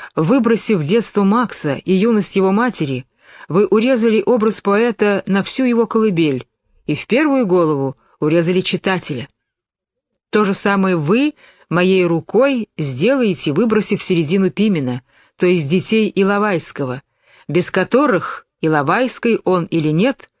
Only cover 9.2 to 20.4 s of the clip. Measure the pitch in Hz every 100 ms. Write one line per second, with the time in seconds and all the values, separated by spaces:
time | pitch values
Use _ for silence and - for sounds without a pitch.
9.2 | 147 _ _ _ _ _ _ _ _ _
10.2 | - 208 202 196 208 196 190 175 147 233
11.2 | 294 - - _ - 165 185 190 175 165
12.2 | - 202 269 254 208 - 147 127 208 277
13.2 | 220 175 151 143 233 214 - 202 - 170
14.2 | 151 196 190 - 214 175 127 123 _ _
15.2 | _ - 180 180 139 180 - 220 208 -
16.2 | 196 202 208 170 - - 131 127 _ _
17.2 | _ _ - 160 - 190 185 247 294 180
18.2 | - - _ - 160 156 143 202 254 -
19.2 | 233 214 - 180 - 165 156 156 247 254
20.2 | - _